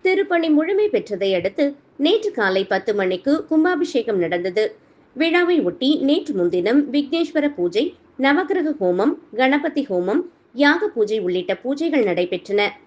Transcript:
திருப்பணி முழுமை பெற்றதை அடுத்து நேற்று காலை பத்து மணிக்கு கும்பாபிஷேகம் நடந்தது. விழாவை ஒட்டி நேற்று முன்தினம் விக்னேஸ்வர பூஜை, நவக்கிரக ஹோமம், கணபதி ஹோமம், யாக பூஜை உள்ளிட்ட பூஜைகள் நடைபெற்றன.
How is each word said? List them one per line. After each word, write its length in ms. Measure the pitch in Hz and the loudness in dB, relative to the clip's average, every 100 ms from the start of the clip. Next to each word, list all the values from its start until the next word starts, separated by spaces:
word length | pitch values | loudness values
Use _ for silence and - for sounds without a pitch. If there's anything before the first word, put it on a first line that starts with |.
திருப்பணி 440 | 370 381 392 349 330 | 2 0 2 0 2
முழுமை 340 | 302 320 403 415 | 2 2 0 2
பெற்றதை 400 | 214 - 196 196 | 0 -4 -4 0
அடுத்து 300 | 190 180 202 285 277 _ - | 0 -2 0 -2 -2 _ -2
நேற்று 260 | 294 440 440 | 2 2 0
காலை 300 | - 196 190 196 | 0 0 0 0
பத்து 200 | 196 208 | -2 0
மணிக்கு 380 | 202 190 185 269 302 - | 0 0 -2 0 0 2
கும்பாபிஷேகம் 760 | 311 339 349 339 247 226 202 | 2 2 0 0 -2 0 0
நடந்தது. 420 | 170 175 185 180 214 - _ _ _ 254 | 0 -2 -2 -2 -2 -4 _ _ _ -2
விழாவை 400 | 330 349 349 349 180 | 0 2 2 2 0
ஒட்டி 200 | 170 262 302 269 | 0 0 2 2
நேற்று 240 | 320 - | 0 -2
முன்தினம் 460 | 196 175 180 185 277 277 | -2 0 0 2 2 2
விக்னேஸ்வர 540 | 277 285 330 330 311 294 | -2 -2 -4 -2 -2 -2
பூஜை, 300 | 285 175 185 320 - _ - | -2 -2 -2 -4 -6 _ -2
நவக்கிரக 460 | 269 294 330 370 311 294 | 0 2 0 -2 -2 -2
ஹோமம், 340 | 180 180 226 - - 214 | 0 2 0 -2 -8 0
கணபதி 460 | 262 285 311 294 277 | 2 2 0 -4 -2
ஹோமம், 340 | 180 180 277 359 _ _ 233 | -2 0 -2 -4 _ _ 2
யாக 240 | 285 330 427 | 2 4 -2
பூஜை 300 | 240 208 220 | -2 -2 0
உள்ளிட்ட 340 | 180 180 180 190 | -2 -4 -2 -6
பூஜைகள் 440 | 247 285 320 277 208 | -4 -4 0 0 0
நடைபெற்றன. 520 | 170 180 180 - 202 202 - | 0 -2 -4 -2 -2 -2 -4